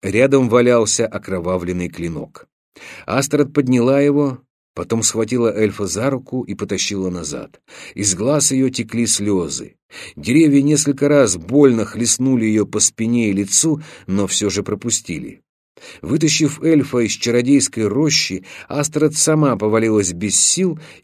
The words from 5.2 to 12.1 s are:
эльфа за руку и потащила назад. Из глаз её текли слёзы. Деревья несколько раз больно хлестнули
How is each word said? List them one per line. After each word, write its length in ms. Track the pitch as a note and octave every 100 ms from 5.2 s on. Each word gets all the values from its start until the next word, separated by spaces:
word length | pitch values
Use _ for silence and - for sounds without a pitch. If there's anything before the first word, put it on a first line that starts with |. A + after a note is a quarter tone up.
| A2+ B2 A#2
эльфа 360 | G#2 A2 G#2 G2+
за 220 | F#2+ B2+
руку 320 | C3+ C3 B2+
и 100 | -
потащила 560 | G2 G2 G2 - G2+ F#2
назад. 520 | F2+ D2+ C#2+ - _ _ - - -
Из 180 | G2+
глаз 380 | F2 A2+ D3+ C3+
её 180 | C3+ C3
текли 380 | B2+ A2 A2+ A#2
слёзы. 680 | - G2+ G2 D#2+ D2 - _ _ - - -
Деревья 460 | D2+ C3+ D#3+ C#3
несколько 460 | C#3 D3+ C#3+ C#3 C#3+
раз 300 | D3 A#2+ F2+
больно 480 | E2 C3 C#3+ A#2 G2+
хлестнули 600 | G2 A#2